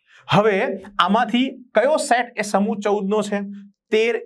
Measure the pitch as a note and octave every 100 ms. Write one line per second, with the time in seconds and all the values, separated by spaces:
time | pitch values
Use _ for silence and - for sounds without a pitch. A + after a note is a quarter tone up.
0 | _ _ - F3+ G#3+ G3 C4+ - - -
1 | F3 G#3+ A3+ A#3+ C4+ - - - B3+ D#4
2 | D4+ A#3+ A#3+ - G#3 G3 G#3+ G#3 G#3 G3+
3 | F#3+ G#3+ G#3 G3+ G3+ G3+ - _ - A3
4 | A3+ A#3